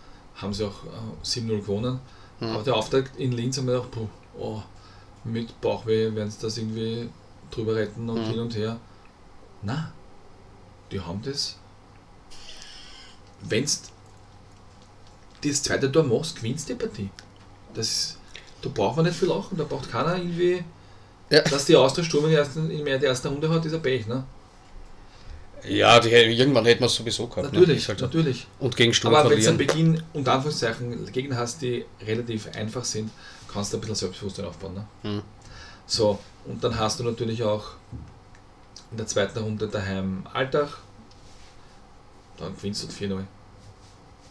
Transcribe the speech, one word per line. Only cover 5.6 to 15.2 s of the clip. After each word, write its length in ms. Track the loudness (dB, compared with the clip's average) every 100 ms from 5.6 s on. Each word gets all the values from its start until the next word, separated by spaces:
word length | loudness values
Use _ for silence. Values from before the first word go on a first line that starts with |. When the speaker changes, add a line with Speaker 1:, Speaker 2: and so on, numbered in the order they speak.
| -2 -2 2 2 2
Speaker 1:
werden 160 | 0 -4
sie 80 | -6
das 200 | -6 -4
irgendwie 500 | -4 -4 -4 -4 -8 -14 -20 -20 -12
drüber 260 | -4 0 0
retten 320 | -2 -4 -4
und 140 | -2
Speaker 2:
Mhm. 80 | -2
Speaker 1:
hin 100 | -2
und 160 | -2 -2
her. 220 | -4 -6 -12 -20 -20 -20 -20 -20 -20 -10
Na, 280 | -6 -4 -6 -10 -20 -20 -20 -20 -20 -20 -20 -20 -10
die 80 | -8
haben 200 | -6 -8
das. 340 | -6 -4 -6 -8 -20 -20 -20 -20 -20 -20 -18 -16 -16 -16 -16 -18 -18 -20 -20 -20 -20 -16
Wenn's 400 | -4 -2 0 -4 -8 -20 -20 -20 -20 -20 -20 -20 -20 -20 -20 -20 -20 -20